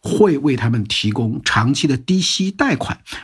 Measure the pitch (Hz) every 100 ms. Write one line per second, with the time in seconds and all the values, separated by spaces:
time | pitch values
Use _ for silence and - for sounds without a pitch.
0 | - 202 208 147 143 127 113 117 101 -
1 | 107 104 113 113 - - 113 139 151 131
2 | - 185 170 - 190 196 285 151 - -
3 | - -